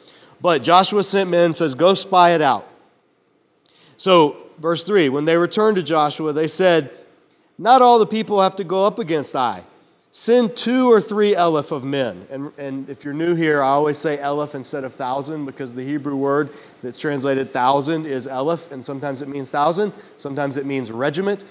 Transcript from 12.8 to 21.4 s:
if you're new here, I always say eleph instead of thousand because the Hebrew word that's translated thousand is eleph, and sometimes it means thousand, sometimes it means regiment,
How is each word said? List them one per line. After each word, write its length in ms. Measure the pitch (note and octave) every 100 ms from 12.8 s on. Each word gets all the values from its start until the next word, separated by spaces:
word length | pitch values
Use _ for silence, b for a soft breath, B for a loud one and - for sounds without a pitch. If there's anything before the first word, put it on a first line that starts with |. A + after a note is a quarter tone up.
| C3+
if 160 | C3+ D3
you're 80 |
new 220 | D3 E3 E3+
here, 260 | D#3+ D3
I 60 | C3+
always 320 | C#3 D3+ D3
say 180 | D#3+ C#3+
eleph 380 | C#3+ D3 D3 C#3+
instead 280 | B2+ D3
of 120 | C3 -
thousand 500 | B2+ C3+ C#3 D#3 C#3
because 300 | C3 C3+ A#2+
the 80 |
Hebrew 320 | C3 D3 C#3 C#3
word 340 | C#3 C#3+ D3 B B B
that's 160 | B2 A#2+
translated 560 | D#3 C#3+ C3+ C3+ C3+
thousand 540 | C3 B2+ C#3+ C#3 D#3+ D#3
is 180 | C3 B2+
eleph, 460 | C3 C#3+ E3+ -
and 120 | C3+
sometimes 380 | A#2+ C#3 C#3+ C3
it 60 | C#3
means 240 | C#3+ C3
thousand, 420 | D3 D3 F3 G#3 - B B
sometimes 400 | C#3+ C#3 C#3+ C3+
it 80 | C#3
means 260 | C3+ A#2
regiment, 520 | A2+ C#3 D3+ G3 G3+